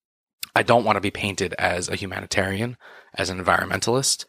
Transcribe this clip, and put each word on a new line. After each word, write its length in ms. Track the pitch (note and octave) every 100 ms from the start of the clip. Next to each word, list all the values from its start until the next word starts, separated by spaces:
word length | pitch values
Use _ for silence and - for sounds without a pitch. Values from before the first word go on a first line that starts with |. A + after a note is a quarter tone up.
| _ _ _ _ - G#2+
I 80 |
don't 200 | A2 A#2+
wanna 180 | A2 G2+
be 100 | G2
painted 420 | - G2+ F#2 F2+ F2
as 300 | F#2 F2+ F2
a 80 | F#2
humanitarian, 800 | G2 G2 F#2 - F#2+ G2 A#2+ B2 - - -
as 160 | - F#2
an 140 | F#2
environmentalist, 800 | F2+ F2+ F#2 F#2+ - B2 C3+ -